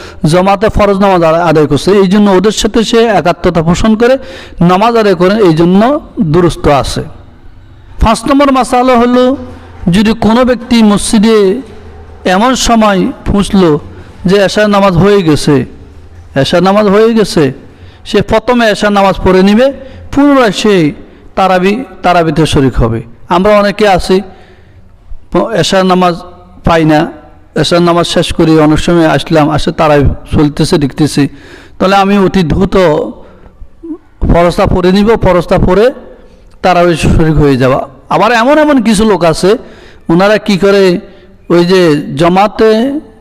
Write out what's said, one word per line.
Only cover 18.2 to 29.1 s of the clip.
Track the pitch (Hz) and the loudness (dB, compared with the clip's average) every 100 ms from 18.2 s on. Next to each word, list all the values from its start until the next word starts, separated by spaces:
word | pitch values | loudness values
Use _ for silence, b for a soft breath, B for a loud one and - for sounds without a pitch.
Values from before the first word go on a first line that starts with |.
প্রথমে | 190 220 220 247 226 | 0 -2 0 0 0
এশার | 202 214 | 0 0
নামাজ | 202 196 180 | 0 0 0
পড়ে | 190 185 | 0 2
নিবে, | 190 208 262 269 B B B | 2 2 0 -2 B B B
পুনরায় | - 285 269 240 | 0 2 4 2
সে | 175 214 196 151 - - B B | 0 0 0 0 -4 -18 B B
তারাবি, | - 190 185 185 214 262 - | -4 0 0 0 -4 -8 -6
তারাবিতে | 180 175 165 151 151 | 0 0 0 0 0
শরিক | 156 135 | 2 0
হবে। | - 117 113 113 - - | 0 -2 -4 -10 -20 -6
আমরা | 175 196 208 | -2 2 2
অনেকে | 202 196 208 | 0 0 0
আছি, | 180 - 190 202 B B B B B B - - - - | 0 0 -2 -2 B B B B B B -20 -16 -16 -6
প-, | 170 208 | -4 -4
এশার | 208 156 196 185 | -4 -2 0 0
নামাজ | 180 180 170 - - - - | 0 0 -4 -12 -20 -20 -8
পাই | - 165 | -2 0
না, | 156 151 165 - - - - | 2 2 0 -8 -20 -20 -12
এশার | - 160 175 | -6 -2 0
নামাজ | 175 170 165 | 0 0 -2
শেষ | - 165 | -2 -4
করি, | - 160 160 | -2 2 2
অনেক | 151 151 | 2 0
সময় | - 175 | 0 0
আসলাম, | 160 | 2